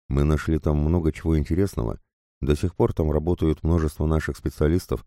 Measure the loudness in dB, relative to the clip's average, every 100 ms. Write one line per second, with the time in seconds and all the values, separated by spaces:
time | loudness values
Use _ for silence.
0 | -4 0 2 2 0 -2 0 0 2 0
1 | 0 -2 0 0 0 -2 -2 -2 -6 -8
2 | _ _ _ _ -2 0 -2 0 0 0
3 | 0 0 0 0 0 0 0 0 0 -2
4 | 0 0 -2 -6 -8 0 2 2 -2 -6